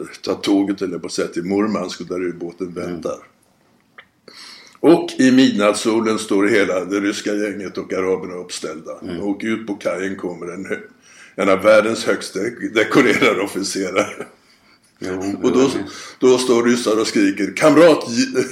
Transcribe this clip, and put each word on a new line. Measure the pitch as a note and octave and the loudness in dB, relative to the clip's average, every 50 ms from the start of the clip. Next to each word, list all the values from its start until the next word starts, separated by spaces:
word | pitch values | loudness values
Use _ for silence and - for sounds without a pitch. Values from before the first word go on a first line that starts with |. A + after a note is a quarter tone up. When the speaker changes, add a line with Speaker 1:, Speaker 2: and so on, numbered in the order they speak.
| D#2+ E2 - - - | -10 -12 -14 -12 -6
Speaker 1:
ta | G2+ F#2+ | -6 -6
tåget, | F2 - G#2+ G2+ G2 G2+ G2 G2+ G2 G2 | -4 0 0 2 2 2 0 -2 -4 -4
eller | F2+ F2 E2 | -6 -6 -8
på | E2 E2 | -8 -8
sätt, | - - F2+ - - | -6 -4 -4 -4 -4
till | E2 E2+ | -6 -4
Murmansk, | F#2 G2 G2+ G#2 A2 G#2 F2 F2+ F2+ - - | -2 0 0 0 0 -2 -4 -4 -6 -8 -12
och | F2+ | -10
där | E2 F2+ F2+ F#2 | -8 -6 -4 -4
ubåten | F2 E2+ E2+ F2 E2+ E2+ - F#2+ F2 | -6 -6 -8 -10 -12 -10 -10 -10 -10
Speaker 2:
Mm. | E2+ | -8
Speaker 1:
väntar. | F2+ F2 F2+ F2+ E2 D#2 E2+ E2+ - - _ _ _ _ _ _ _ _ _ _ _ _ _ _ - _ _ _ _ _ - - - - - - - - - _ _ | -10 -8 -8 -8 -8 -8 -8 -8 -10 -14 _ _ _ _ _ _ _ _ _ _ _ _ _ _ -20 _ _ _ _ _ -20 -20 -20 -20 -20 -20 -20 -20 -20 _ _
Och | - C#3+ E3+ E3+ - - - - | 4 6 6 6 4 -2 0 2
i | C3 C3 B2+ | 4 6 6
midnattssolen | C3 C3+ B2 G#2+ G2+ G#2 G#2+ G#2 - - A#2 A2 A#2 A2 A2 A2 G#2 | 6 6 4 4 2 2 2 2 2 0 0 0 2 0 0 -2 -2
står | G#2+ - G#2+ G2 G2+ | -2 0 0 2 2
hela | G2+ A#2 G2+ G2 F2+ F#2 F#2 F2+ | 4 4 2 2 2 0 -2 -4
det | F2 G2 G#2 | -2 -4 -2
ryska | G2 G2+ G#2 - - A2 G#2 | -2 -2 -4 -4 -4 -4 -4
gänget | G#2 G#2 G#2 F#2+ G2+ G2 F2+ F2+ F#2+ | -4 -4 -4 -6 -8 -10 -10 -10 -10
och | E2 - F#2+ | -8 -6 -4
araberna | F#2 F#2+ F#2 F#2+ F2 - F2+ F2+ | -4 -2 -2 -2 -2 -4 -10 -12
uppställda. | F2+ F2+ - - - - D#2 D2+ D#2+ - D2 C#2+ - - | -12 -12 -12 -12 -10 -10 -10 -10 -12 -14 -14 -16 -14 -12
Speaker 2:
Mm. | F#2 F2 E2+ | -10 -10 -6
Speaker 1:
Och | G2+ G2+ G2 G2 G#2 | -4 -4 -4 -4 -4
ut | A2+ A2 A2 A2+ | -4 -4 -4 -6
på | G#2 G2+ | -8 -10
kajen | G2 - A2 F2 F2+ F#2+ G2 G2 | -6 -4 -6 -4 -4 -4 -6 -6
kommer | - - F2+ F2 E2 E2+ F2 F2 | -6 -8 -8 -8 -8 -12 -12 -12
en | F#2+ F#2+ | -12 -8
hö-, | - G#2+ - - - - _ _ _ - - - - _ | -8 -8 -10 -10 -16 -20 _ _ _ -20 -20 -20 -18 _
en | - G2+ G2 | -2 2 2
av | F#2+ F#2+ G2 | 2 4 6
världens | G#2+ A2 A2 G#2 A2 A2+ - - | 6 6 6 6 2 -2 -2 -2
högst | A2+ G2+ - - - - | -2 -2 -4 -4 -8 -8
de-, | F#2+ G2+ A#2+ A#2 - F#2+ F#2+ - | -6 -6 -6 -6 -8 -10 -4 0
dekorerade | A2 G#2+ - - D#3 B2 A#2 G2 - C#3 A#2 G2+ F2+ | 0 0 2 4 4 4 4 2 2 2 2 2 0
officerare. | G2+ G2+ - F#2 G2 - - G2 G2 F#2 F#2 G2 G#2+ - - - - - - _ _ _ _ _ _ _ _ _ _ _ _ _ | -2 -4 -4 -6 -6 -4 -4 -4 -4 -2 -2 -2 -2 -2 -6 -12 -16 -16 -18 _ _ _ _ _ _ _ _ _ _ _ _ _
Speaker 2:
Jo, | F#2 F#2+ F#2 F#2+ F#2+ G2+ G2+ - - | -10 -8 -8 -6 -6 -6 -6 -2 0
Speaker 1:
Och | B2+ - | 2 4
då, | B2 | 4
Speaker 2:
det | C3+ | 4
är | C3+ | 2
det. | - - G2 G2 - - - - - - | 2 -2 -6 -8 -12 -16 -18 -18 -8 2
Speaker 1:
då | - B2+ B2+ B2 | 4 4 4 4
står | B2+ B2+ A#2+ A#2 A#2 | 4 2 2 2 4
ryssar | A#2+ A#2+ A#2+ - A2 A2 A2 | 2 2 2 0 0 0 0
och | A2 | 0
skriker: | - - A#2 G2+ G2 G2 G2+ G2 F#2 - | 0 2 2 2 2 2 0 -4 -4 -2
"Kamrat, | - D#3 D#3 C#3+ D3 E3+ E3+ D3 - - B2 | 2 4 6 8 8 8 8 6 4 0 -4
j-, | A#2 A#2 C3+ C4+ - B2+ - - | -2 -2 -2 0 0 -2 -4 0